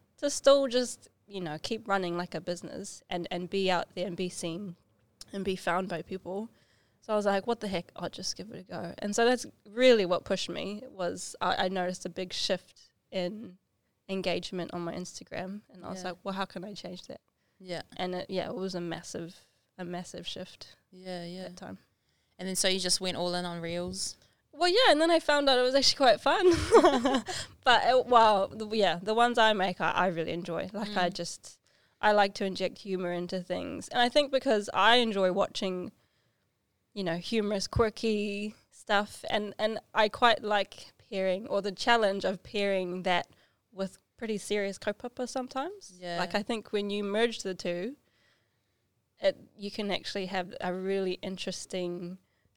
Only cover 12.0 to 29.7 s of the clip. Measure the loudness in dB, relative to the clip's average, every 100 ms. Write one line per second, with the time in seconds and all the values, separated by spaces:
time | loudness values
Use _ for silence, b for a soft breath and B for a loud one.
12 | -8 -8 -8 -6 -2 -4 -4 _ _ _
13 | _ -6 -4 -6 -14 -18 _ _ _ _
14 | _ -4 -2 -4 -4 -8 -6 -6 -8 -8
15 | -10 -14 -12 -10 -8 -10 -16 -18 -12 -10
16 | -10 -10 -8 -6 -8 -8 -12 -12 -12 -14
17 | -14 -18 _ _ _ _ -12 -12 -12 -8
18 | -6 -6 -6 -6 -4 -6 -6 -6 -6 -8
19 | -10 -12 -12 -14 _ _ _ -14 -10 -10
20 | -10 -12 -12 -12 -12 -16 -20 -20 _ -18
21 | -12 -10 -8 -10 -12 -12 -14 -16 _ _
22 | _ _ _ _ -6 0 2 2 2 0
23 | 0 -2 -2 -2 -4 -6 -6 -4 -6 -6
24 | -8 -10 b b _ 0 2 6 6 6
25 | 6 4 4 4 4 4 4 4 4 6
26 | 6 6 4 4 6 4 6 8 8 6
27 | 2 0 -2 -8 B B 4 4 6 4
28 | 6 8 8 6 2 -4 -4 2 2 2
29 | 0 4 4 6 4 4 0